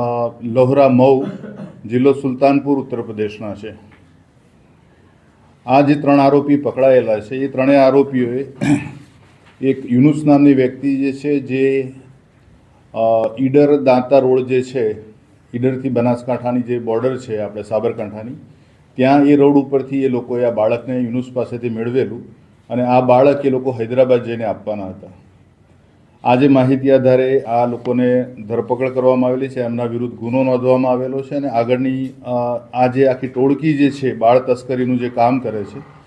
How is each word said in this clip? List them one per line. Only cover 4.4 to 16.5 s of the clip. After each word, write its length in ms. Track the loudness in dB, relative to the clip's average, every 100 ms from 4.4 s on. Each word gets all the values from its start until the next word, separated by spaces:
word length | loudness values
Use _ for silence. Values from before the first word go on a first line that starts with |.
| _ _ _ _ _ _ _ _ _ _ _ _ 0
આ 160 | 2
જે 140 | 4 2
ત્રણ 240 | 2 4
આરોપી 380 | 4 2 2 0
પકડાયેલા 640 | 0 2 4 4 2 -4
છે, 160 | -4 -6
એ 120 | -6
ત્રણેય 300 | -2 2 4
આરોપીઓએ 680 | 6 4 2 0 -2 -4 -8 -6 -2 -2 -4 -18 -20
<clears throat> 560 | _ _ _ _ -4
એક 300 | -2 -2 0
યુનુસ 340 | 4 4 2 2
નામની 280 | 6 6
વ્યક્તિ 440 | 6 2 -2 -4 -2
જે 160 | -4
છે, 260 | -4 -4 -4
જે, 540 | -2 0 0 0 -6 -12 -20 _ _ _ _ _ _ _ _
અ, 60 | -2 2 2 0 -2
ઈડર 420 | 2 4 4 4
દાંતા 380 | 4 2 4 2
રોડ 280 | 4 2 2
જે 140 | -2
છે, 400 | -2 -4 -4 -6 -14 -20 _ _ -12
ઈડરથી 360 | -4 -2 -2 -4
બનાસકાંઠાની 720 | 0 0 -2 -4 -4 -2